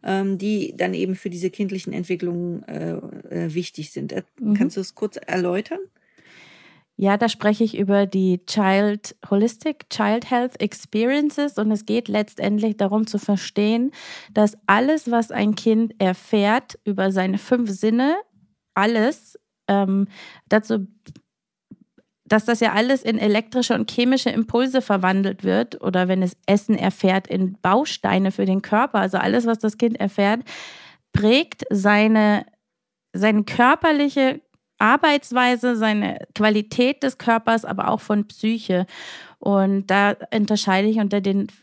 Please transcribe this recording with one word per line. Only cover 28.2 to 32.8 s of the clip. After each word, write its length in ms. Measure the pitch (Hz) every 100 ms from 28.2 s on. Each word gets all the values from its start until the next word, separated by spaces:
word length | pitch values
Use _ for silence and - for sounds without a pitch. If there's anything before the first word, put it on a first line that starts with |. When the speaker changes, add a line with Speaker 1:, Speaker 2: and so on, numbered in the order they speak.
| 196
Speaker 2:
für 140 | 196 196
den 160 | 190
Körper. 380 | - 214 269 208
Also 180 | 190 190
alles, 280 | 185 226 233
was 140 | 226
das 180 | 220 214
Kind 220 | 240 226
erfährt, 420 | 202 - 202 226 - - - - - - _
prägt 520 | - 214 254 330 - -
seine, 760 | 208 196 208 214 220 214 208 - _ _ _